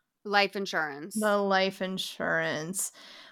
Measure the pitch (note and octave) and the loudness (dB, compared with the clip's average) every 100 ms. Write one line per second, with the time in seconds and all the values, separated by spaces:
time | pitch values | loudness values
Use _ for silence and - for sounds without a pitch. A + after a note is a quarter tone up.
0 | _ _ G#3 G3+ G3 G#3 G3 F3+ D#3 C#3+ | _ _ 0 4 4 2 -4 -2 -2 -4
1 | D#3 A3 G#3+ G3+ G3+ F#3+ F#3+ F#3+ F#3 F#3+ | -6 -2 2 4 4 4 2 0 -4 -4
2 | - - E3 E3 D#3+ D3+ D#3+ G3 - - | -6 -4 -2 0 0 -2 -4 -4 -4 -8
3 | - - - | -20 -20 -20